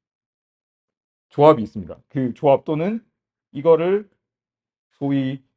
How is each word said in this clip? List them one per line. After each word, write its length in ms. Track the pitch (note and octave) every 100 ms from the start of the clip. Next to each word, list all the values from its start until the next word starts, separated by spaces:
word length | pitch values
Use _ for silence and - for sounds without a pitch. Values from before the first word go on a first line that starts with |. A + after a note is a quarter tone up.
| _ _ _ _ _ _ _ _ _ _ _ _ _
조합이 320 | - D3+ C3+
있습니다. 340 | G#2+ A2 F2+ E2 _
그 240 | C#3+ B2+
조합 300 | A2+ C#3+ C3 -
또는 380 | D3+ F3 A3+ - _ _ _ _
이거를 580 | C#3+ D3+ D#3+ F3 G3+ G3+ _ _ _ _ _ _ _ _
소위 520 | - C#3+ C#3 C3 C3+ _